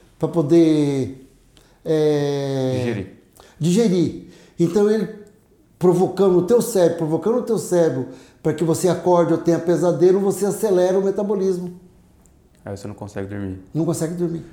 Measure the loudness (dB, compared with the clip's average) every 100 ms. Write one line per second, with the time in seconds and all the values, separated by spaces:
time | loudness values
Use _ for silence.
0 | _ _ -4 -2 2 4 6 4 0 -2
1 | -4 -8 -20 _ _ _ _ _ -4 0
2 | 2 0 0 -2 -4 -2 -2 -2 -2 -4
3 | -8 -14 _ -20 -20 -4 0 2 4 2
4 | 0 -4 -16 -20 -12 -2 0 2 2 2
5 | -2 -8 -20 _ _ _ _ -2 2 4
6 | 2 2 2 2 4 2 2 2 2 0
7 | -2 -2 0 -2 -2 -4 0 0 2 0
8 | -6 -12 -20 _ -4 -2 0 0 0 0
9 | 2 2 2 0 0 0 0 0 0 4
10 | 4 4 0 -2 -2 -2 0 2 2 2
11 | 0 -2 -2 -2 -2 -2 -6 -14 -20 _
12 | _ _ _ _ _ _ -12 -12 -12 -14
13 | -14 -10 -10 -8 -8 -10 -8 -4 -4 -2
14 | -4 -4 -6 -6 -12